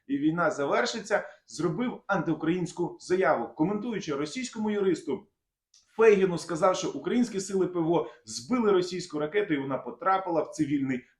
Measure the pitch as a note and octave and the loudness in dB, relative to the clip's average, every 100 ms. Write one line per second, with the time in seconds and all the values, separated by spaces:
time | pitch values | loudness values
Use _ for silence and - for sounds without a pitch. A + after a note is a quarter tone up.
0 | - C#3 D3+ E3+ D#3+ C#3 C#3+ A3 A#3+ A3+ | -6 -2 0 2 0 0 0 0 0 -4
1 | G3 G3+ - - - - E3+ E3 A3 - | -2 -2 -2 -14 -14 -4 -2 -2 -4 -4
2 | - F#3+ D3+ D#3 D#3+ F3+ E3 - E3+ - | -2 -2 0 -2 0 -2 -2 -4 -6 -6
3 | - F#3 F3 C3+ A2+ - E3+ G#3 A#3 G3 | -2 2 2 2 0 -2 0 0 -4 -6
4 | D#3+ C#3 D#3 B3+ B3 A3+ G#3+ G#3 F#3+ D#3+ | -4 -4 -4 -6 -8 -4 -2 0 2 0
5 | - G3 - _ _ _ _ _ _ - | -2 -6 -8 _ _ _ _ _ _ 4
6 | A3+ G3+ F#3 E3 - D#3+ F#3+ - D#3+ C#3+ | 8 8 6 0 -4 2 2 2 -2 -4
7 | E3+ A#3+ A#3 F#3+ F#3+ F#3+ F3 F3 D#3+ E3 | 0 2 0 -2 -2 0 0 0 2 2
8 | - - A2 A2+ B2 B3 G#3+ F3+ F3 F#3 | 0 -8 -14 -10 -2 0 4 4 2 -4
9 | - D3+ D3+ G#3 F#3 D3 C3+ B2+ B2 A2+ | -6 -4 -2 0 0 0 -2 -4 -6 -4
10 | E3+ F#3+ F3+ E3 - - C#3 C#3+ C3+ B2+ | 0 0 0 -2 -2 -2 0 0 0 -4
11 | - _ | -8 _